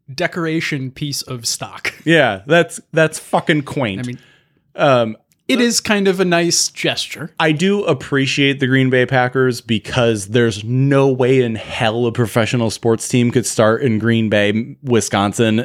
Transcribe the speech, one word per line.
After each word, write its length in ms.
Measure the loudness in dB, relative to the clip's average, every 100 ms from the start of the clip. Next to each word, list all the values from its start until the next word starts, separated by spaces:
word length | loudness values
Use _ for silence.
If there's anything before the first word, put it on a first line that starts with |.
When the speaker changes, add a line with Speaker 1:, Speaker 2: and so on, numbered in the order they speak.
| -16
Speaker 1:
decoration 760 | -6 -6 -4 -4 -4 -4 -6 -8
piece 300 | -8 -8 -8
of 220 | -10 -8
stock. 480 | -8 -8 -10 -10 -10 -6
Speaker 2:
yeah, 380 | 2 4 4 0 2
that's, 340 | 2 2 -6 -4
that's 260 | 0 0 -2
fucking 440 | -4 -2 0 -2
quaint. 360 | -2 -4 -4 -4
Speaker 1:
I 40 | -8
mean, 120 | -12 _ _ _ _ _ -2
Speaker 2:
Um, 400 | 2 2 0 -4 _ _ -2
Speaker 1:
it 120 | 0
is 200 | 2 0
kind 280 | 0 0 2
of 100 | 2
a 60 |
nice 440 | 2 2 0 0 -2
gesture. 640 | -4 -4 -4 -8 -10 -6 0
Speaker 2:
I 140 | 0
do 320 | 2 2 2
appreciate 760 | 0 -2 -2 -2 0 0 0 2
the 60 | 2
Green 200 | 2 4
Bay 160 | 2
Packers 560 | 2 2 2 2 0 -2
because 680 | -4 -4 -2 0 0 0 0
there's 360 | 2 2 0
no 480 | -2 0 2 4 2
way 300 | 2 2 2
in 140 | 0 -4
hell 500 | -8 -4 -2 0 -2
a 60 |
professional 580 | 0 0 0 0 0 -2
sports 360 | -2 0 0 0
team 240 | 2 2
could 140 | 0
start 380 | 0 2 2 2
in 160 | 0 0
Green 320 | 2 0 2
Bay, 460 | 2 2 0 -4 -10
Wisconsin 760 | 0 0 2 0 0 2 2 0